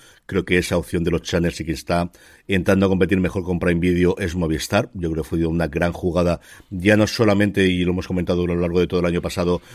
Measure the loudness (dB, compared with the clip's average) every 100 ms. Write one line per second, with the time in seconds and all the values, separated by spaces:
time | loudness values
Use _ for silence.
0 | -18 _ -6 -4 0 0 0 -2 -2 -4
1 | -2 -2 -2 -2 -2 -4 -8 -8 -2 -2
2 | -2 -8 -20 -20 -2 -2 2 2 4 2
3 | 2 2 0 -2 -4 -2 0 2 2 4
4 | 2 2 -2 -2 -2 -2 -2 -2 -2 -6
5 | -4 -4 -4 -2 0 0 -2 -2 -2 -2
6 | -2 0 0 -2 -6 -20 -12 -2 2 4
7 | 4 2 2 4 2 2 2 2 0 -2
8 | -4 -4 -2 0 0 0 0 0 2 2
9 | 0 0 -4 -2 -2 -2 -4